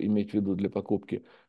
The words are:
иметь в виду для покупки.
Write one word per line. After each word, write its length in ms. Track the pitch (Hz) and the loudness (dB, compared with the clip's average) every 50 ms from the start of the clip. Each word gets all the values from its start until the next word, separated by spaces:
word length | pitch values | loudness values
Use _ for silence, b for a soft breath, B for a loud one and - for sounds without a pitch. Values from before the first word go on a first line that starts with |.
| - | 0
иметь 240 | 104 104 104 104 104 | 2 2 2 2 2
в 40 | - | 0
виду 200 | 107 101 98 95 | 0 0 2 0
для 160 | 90 98 95 | 0 0 -2
покупки. 540 | - 101 98 - 107 127 - - 110 - b b b b b | -2 -4 -2 0 -2 -2 -2 -4 -6 -6 b b b b b